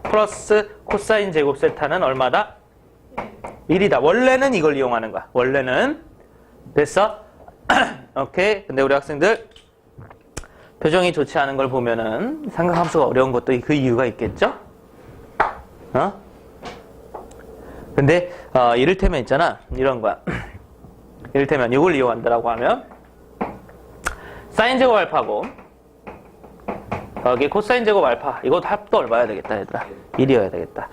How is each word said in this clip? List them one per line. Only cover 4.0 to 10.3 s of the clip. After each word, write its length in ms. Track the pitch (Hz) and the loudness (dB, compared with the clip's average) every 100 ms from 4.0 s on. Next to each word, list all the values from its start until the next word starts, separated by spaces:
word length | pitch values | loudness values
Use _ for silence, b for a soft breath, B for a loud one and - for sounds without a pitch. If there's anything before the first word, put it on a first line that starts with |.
| 143 214 254 262 269 | 4 4 4 2 2
이걸 220 | 214 151 139 | 2 2 2
이용하는 340 | 131 117 110 | 0 -2 -4
거야. 160 | 95 - | -8 -4
원래는. 680 | 131 127 139 127 135 254 311 - - b b b b - 143 | 0 2 2 0 0 0 -2 -12 -20 b b b b -4 0
됐어? 440 | 147 185 214 - - - - - - | 0 2 0 -2 -16 -20 -20 -18 0
<clears throat> 480 | 247 240 - - 135 | 2 2 -4 -10 -8
오케이. 500 | 139 - 202 202 - | -4 0 0 0 -2
근데 140 | 135 | 0
우리 120 | 135 | 2
학생들 540 | 139 - 147 180 233 - - _ _ _ - - - _ | 2 0 0 2 2 -4 -20 _ _ _ -20 -20 -20 _